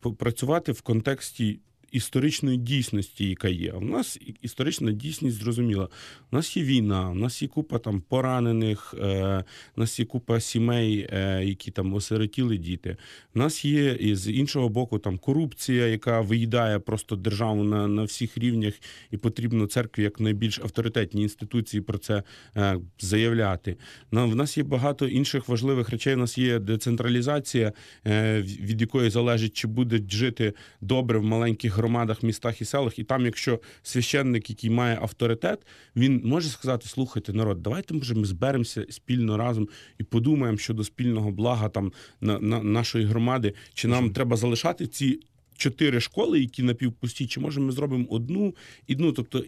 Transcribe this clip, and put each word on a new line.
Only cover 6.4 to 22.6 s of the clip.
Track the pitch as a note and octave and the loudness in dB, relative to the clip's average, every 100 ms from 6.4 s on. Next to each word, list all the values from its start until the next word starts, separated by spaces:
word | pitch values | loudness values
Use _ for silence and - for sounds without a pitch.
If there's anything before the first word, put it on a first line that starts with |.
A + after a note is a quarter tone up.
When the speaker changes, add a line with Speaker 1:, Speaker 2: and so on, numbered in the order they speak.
| E3+ - | -2 -2
Speaker 1:
є | |
війна, | C3+ C3 G#2 F#2+ F#2 | 2 2 2 0 0
у | |
нас | F2+ B2 - | -2 -4 -4
є | C#3+ | -6
купа | D#3 D3+ B2+ | -4 -4 -4
там | A2+ G2 | -2 -4
поранених, | - B2+ B2+ B2+ A#2+ A2+ A2 G#2 - - | -2 0 0 2 2 2 0 -2 -6 -6
е, | G2 G2 F#2+ F#2+ F#2 - - - | -2 0 0 -2 -4 -12 -10 -4
у | |
нас | A2+ - | -2 -2
є | |
купа | A2+ B2 - A#2 | -4 -4 0 0
сімей, | - A#2 A#2 A#2+ A2 G#2+ - | 0 0 2 2 2 0 -2
е, | G2 F#2+ F#2+ | -2 0 0
які | G2 F#2+ - | 0 -2 -6
там | - F#2+ | -4 -2
осиротіли | G2+ - A2 G#2+ - B2 G2 | -2 -2 0 0 0 0 0
діти. | E2+ F2+ F2+ E2+ - - - | -2 -6 -6 -10 -14 -20 -6
У | A2 | 0
нас | D3+ D#3 | 0 0
є | C#3+ D3 C#3 | 0 2 2
і | B2 G#2+ | 2 2
з | G2+ G#2 | 0 0
іншого | A#2+ C#3+ C#3+ B2 | 0 0 0 0
боку | A2 B2 G#2+ | 0 0 -2
там | G2+ F#2 | -2 -2
корупція, | - C#3+ D3+ - - B2 A#2 | 0 0 0 -4 0 2 2
яка | A2 A#2+ A2+ | 2 2 2
виїдає | G#2 A2+ A2+ A#2+ A2+ G2+ | 2 2 2 2 2 2
просто | G#2 A2 - G2+ | -2 -4 -4 -4
державу | G2+ G2+ A2+ G#2 | -2 0 0 2
на, | G#2 G#2 G#2 | 2 2 2
на | G#2 | 0
всіх | G#2+ - A2+ A#2+ | -2 -4 -6 -2
рівнях, | A#2+ A#2 G#2+ - - - - | 0 2 0 -4 -10 -20 -10
і | G#2+ | -4
потрібно | A#2 A#2 A#2 A2+ G2+ | -2 -2 0 0 2
церкві | B2 A2+ - | 0 -2 0
як | G#2 - | -2 0
найбільш | A2 G#2 A2+ - | 0 2 0 -2
авторитетній | A2+ - A2+ A2+ G2 G#2 | -4 -2 -2 0 -2 0
інституції | G#2 - G#2+ A#2+ G#2+ G#2 | -2 -4 -4 -4 -2 -4
про | F#2+ G2+ | -4 -4
це, | - G#2 - - - | -2 -2 -4 -14 -8
е, | G#2+ | 0